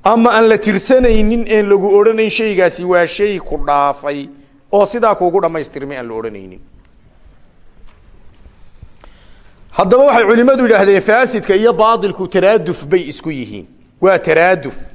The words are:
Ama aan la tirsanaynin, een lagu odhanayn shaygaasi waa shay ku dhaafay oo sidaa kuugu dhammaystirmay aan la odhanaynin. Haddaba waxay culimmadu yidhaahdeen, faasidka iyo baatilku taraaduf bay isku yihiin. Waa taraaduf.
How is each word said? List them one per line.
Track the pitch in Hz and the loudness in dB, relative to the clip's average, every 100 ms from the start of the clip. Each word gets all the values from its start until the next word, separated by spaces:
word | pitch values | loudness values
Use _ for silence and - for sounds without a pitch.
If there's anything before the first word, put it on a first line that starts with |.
Ama | 190 233 233 | 2 2 2
aan | 220 226 | 4 2
la | 214 | 2
tirsanaynin, | 208 190 - 262 247 220 214 233 208 | 0 -4 2 2 4 2 2 0 0
een | 214 208 | -2 2
lagu | 196 202 202 | 0 4 2
odhanayn | 220 220 220 | 2 0 -2
shaygaasi | 226 220 190 180 170 | -2 -2 0 0 -2
waa | 180 180 170 | -2 0 0
shay | - 208 190 | -2 -4 -4
ku | - 156 143 | -8 -6 -2
dhaafay | 143 143 139 143 143 139 - _ _ _ | 0 0 -4 -8 -10 -12 -20 _ _ _
oo | 202 196 | 0 0
sidaa | 240 220 | 0 0
kuugu | 202 180 180 | 0 0 0
dhammaystirmay | 165 165 143 143 139 139 | -2 -4 -10 -12 -12 -10
aan | 120 | -10
la | |
odhanaynin. | 110 113 101 95 92 - - _ _ _ _ - - - _ - - - _ - - - - - _ - - - - - - - - - _ - | -10 -10 -12 -18 -20 -20 -20 _ _ _ _ -20 -20 -20 _ -20 -20 -20 _ -20 -20 -20 -20 -20 _ -20 -20 -20 -20 -20 -20 -20 -20 -20 _ -8
Haddaba | - 190 247 | -4 2 4
waxay | 277 240 208 | 4 4 2
culimmadu | 226 247 262 240 | 4 4 2 2
yidhaahdeen, | 208 202 196 | 2 4 2
faasidka | - 220 254 226 - | 2 0 0 -4 0
iyo | 196 226 | 2 2
baatilku | - 220 226 196 - 180 | 2 2 2 -4 -6 -4
taraaduf | 190 190 220 165 160 143 | 0 2 0 -2 -8 -4
bay | 180 147 | -4 -4
isku | 143 160 | -10 -10
yihiin. | 143 107 104 82 _ _ _ | -10 -12 -14 -18 _ _ _
Waa | 185 180 | 0 0
taraaduf. | 190 160 175 185 135 - - | 0 2 2 0 -4 -12 -16